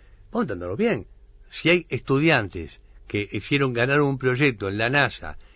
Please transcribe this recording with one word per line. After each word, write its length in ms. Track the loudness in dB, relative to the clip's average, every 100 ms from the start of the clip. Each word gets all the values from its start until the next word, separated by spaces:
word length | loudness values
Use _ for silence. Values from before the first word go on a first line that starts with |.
| -20 -20 -8
vamos 120 | -4
a 20 |
entenderlo 320 | -4 -4 -6 -2
bien. 300 | 0 -2 -6 -20 -20 -20 -18
Si 220 | -4 2
hay 160 | 2 0
estudiantes 920 | -6 0 2 4 4 0 -6 -12 -14 -20 -20 -6
que 200 | -4 -4
hicieron 400 | -6 -2 0 0
ganar 300 | 0 2 2
un 160 | 2 0
proyecto 500 | 0 2 2 0 -4
en 80 | -2
la 140 | 0
nasa 480 | 2 0 -2 -12 -14 -18